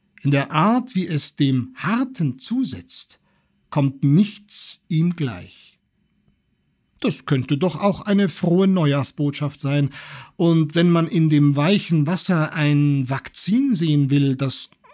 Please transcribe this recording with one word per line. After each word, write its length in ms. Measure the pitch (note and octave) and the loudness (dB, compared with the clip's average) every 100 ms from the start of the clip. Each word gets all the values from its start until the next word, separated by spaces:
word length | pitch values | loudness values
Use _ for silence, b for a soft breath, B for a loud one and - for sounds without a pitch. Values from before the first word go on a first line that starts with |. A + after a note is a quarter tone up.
| _ _ | _ _
in 100 | C#3+ | -2
der 220 | C#3 C3+ | 0 0
Art, 420 | D3+ G3 B3 B3 | 2 2 2 0
wie 120 | F#3+ F#3 | -4 -4
es 300 | D3+ - - | -4 -6 -2
dem 360 | C#3 B2+ - - | 0 0 -4 -8
Harten 600 | E3+ A#3 C4+ - D3 - | -4 -2 -4 -2 -4 -4
zusetzt, 840 | - B3 G3+ F#2+ - - - - _ _ _ _ _ | -4 -4 -4 -6 -12 -14 -14 -20 _ _ _ _ _
kommt 340 | D3+ C#3 C#3 | -2 0 0
nichts 800 | C#3+ D#3 G3+ - - - - - _ | 2 4 2 -2 -12 -10 -8 -12 _
ihm 280 | D#3+ F3 E3+ | 0 0 -2
gleich.“ 600 | C3+ F2+ F#2 - - _ _ _ _ _ _ _ _ _ _ _ _ _ | -6 -8 -14 -20 -20 _ _ _ _ _ _ _ _ _ _ _ _ _
Das 240 | B3 D3 | -4 -4
könnte 320 | - C#3 B2 C#3+ | -2 -2 0 -2
doch 240 | F3+ - | -2 0
auch 220 | G3+ - | -2 -2
eine 260 | - G3+ G3 | 0 0 0
frohe 380 | - F3+ F3 F#3+ | -2 0 2 4
Neujahrsbotschaft 920 | F#3 D3+ C#3 - - D3 C#3 C#3+ - | 4 2 0 -2 -4 -4 -2 -6 -6
sein. 280 | C3+ C#3+ C3+ B B C3+ B - | -2 0 0 B B -18 B 0
Und 380 | E3+ E3 D3+ | 2 4 2
wenn 160 | E3+ F3 | 2 4
man 160 | E3+ E3 | 4 2
in 240 | E3+ D#3+ | 0 2
dem 260 | D3 D3 C#3 | 4 4 4
weichen 500 | D#3 G3+ G3+ D#3+ C#3+ | 2 0 0 0 0
Wasser 460 | F3+ - E3+ D3+ | -2 0 0 0
ein 560 | E3 D3 D3 D3 C#3 B2+ | -2 0 2 2 0 -2
Vakzin 640 | C3+ - - - A#3+ C#4 | -6 -6 -6 -2 0 2
sehen 360 | F3 E3 D3 C#3 | 0 2 2 2
will, 260 | C#3+ C#3 C3 | 2 2 0
das 320 | C3+ - - _ _ | -4 -6 -12 _ _